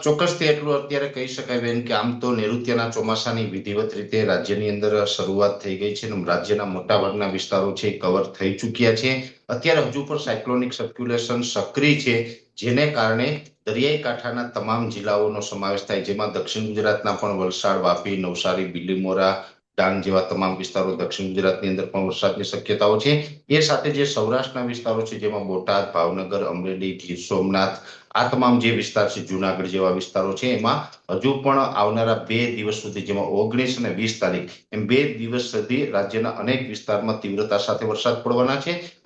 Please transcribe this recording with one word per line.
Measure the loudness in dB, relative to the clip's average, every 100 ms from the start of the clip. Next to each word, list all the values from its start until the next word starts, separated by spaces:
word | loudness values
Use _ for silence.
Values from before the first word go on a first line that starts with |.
ચોક્કસથી | 2 2 2 2 2
એટલું | 2 2
અત્યારે | -2 0 -2 -2
કહી | -4 -8
શકાય | -8 -4 -2
બેન | 0 -2
કે | 0
આમ | 0 0 -2
તો | 0
નૈઋત્યના | 0 0 0 0 0 0
ચોમાસાની | -2 -2 0 -2 -2 -2
વિધિવત | -4 -4 -2 -2 -4
રીતે | -2 0
રાજ્યની | 2 2 0 0 0
અંદર | 0 2 2 2
શરૂઆત | 0 0 2 2 2
થઈ | -6 -4
ગઈ | -4 -4
છે | -6
અને | -4 0
રાજ્યના | 0 2 0 0
મોટાભાગના | -4 0 2 2 0 -2
વિસ્તારો | -2 0 0 0 0
છે | -2
એ | -2
કવર | 2 2
થઈ | 0 -2 -2
ચૂક્યા | 0 -4 2 4 4
છે. | 2 -2 -4 -14 -6
અત્યારે | -2 2 4
હજુ | 2 -2
પણ | -4 -4
સાયક્લોનિક | -2 -4 0 0 -2
સર્ક્યુલેશન | -4 -8 -6 -2 -2 0 -2
સક્રિય | -2 -2 -2 2 4 4
છે, | 2 0 0 -8 _ -6
જેને | 0 2 2
કારણે | 2 2 2 0 -2 -8 _ -4
દરિયાઈ | 0 2 2
કાંઠાના | -2 -4 -4 -4 -4
તમામ | -6 -2 -2 -2
જિલ્લાઓનો | -4 0 2 2 0
સમાવેશ | -6 -4 -2 -2 -2
થાય, | -4
જેમાં | -2 -2 -2
દક્ષિણ | -4 -4 -4 -2
ગુજરાતના | 0 2 2 0
પણ | -2 -2 0
વલસાડ, | -2 0 0 2
વાપી, | 2 2 0 -2
નવસારી, | -2 -2 0 0 -2
બિલીમોરા, | -4 -2 0 0 4 4 2 -6 -20 _ 0
ડાંગ | 2 2
જેવા | 2 2
તમામ | 2 0 0 0
વિસ્તારો | -4 0 0 0
દક્ષિણ | -4 -4 -4
ગુજરાતની | 2 2 2 0
અંદર | -2 -2
પણ | -2 -2
વરસાદની | 0 0 0
શક્યતાઓ | -4 -6 -2 2 4 4
છે. | 4 2 0 -10 2
એ | 2
સાથે | 4 2 0
જે | 0 0
સૌરાષ્ટ્રના | 2 0 0 -2 -6 -6
વિસ્તારો | -4 -2 -2
છે, | -2 -2
જેમાં | -2 -2 -4
બોટાદ, | -4 0 0 2
ભાવનગર, | 0 0 0 -2 -2
અમરેલી, | -2 -2 -4 -4 -4 -6
ગીર | -8 -8
સોમનાથ, | -2 0 2 2 2 -2 -12 -20 -4 0
આ | 2
તમામ | 4 4 6
જે | 4
વિસ્તાર | 2 0 2 0
છે, | 0 -4
જુનાગઢ | 0 0 0 -2
જેવા | 2 2
વિસ્તારો | 2 0 -2 0
છે, | 0 0
એમાં | 0 2 0 -4 -14 -6
હજુ | 0 2
પણ | 2 2 4
આવનારા | 2 2 2 4 2 2 0
બે | 0 0 0
દિવસ | -2 -4
સુધી, | -6 -8
જેમાં | -2 -2 0
ઓગણીસ | 2 2 2 0 0
અને | -2
વીસ | 0 -2 0
તારીખ, | 0 0 -4 -12 -8
એમ | -4 2
બે | 4 4
દિવસ | -2 -4 -4
સુધી | -2 -2 0 0 0
રાજ્યના | 0 0 0 -2
અનેક | -2 0 0 -2
વિસ્તારમાં | -8 -2 0 0 -4
તીવ્રતા | -2 -2 0 0
સાથે | 0 -2 0
વરસાદ | 0 0 0
પડવાના | 2 2 2 0
છે. | -2 -6 -6 -8